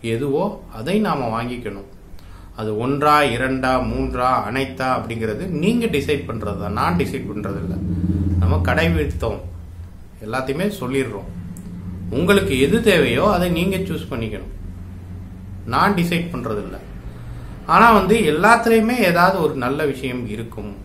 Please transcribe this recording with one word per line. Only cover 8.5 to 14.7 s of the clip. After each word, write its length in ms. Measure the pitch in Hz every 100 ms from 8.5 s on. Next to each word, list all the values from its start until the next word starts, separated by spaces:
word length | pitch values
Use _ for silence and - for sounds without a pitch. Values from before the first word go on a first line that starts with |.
| - -
கடை 200 | 135 170 165
வித்தோம் 440 | 143 - 117 101 - - - - - - - - 107
எல்லாத்தையுமே 400 | 127 127 139 202 202
சொல்லிடுறோம். 480 | 127 135 120 101 92 87 87 - - - - - - 120
உங்களுக்கு 360 | 175 190 - 131 143
எது 120 | 220 220
தேவையோ 380 | 175 127 120 196 185
அதை 120 | 180 165
நீங்க 200 | 185 190 -
choose 200 | 156 -
பண்ணிக்கணும், 440 | 123 110 98 90 - -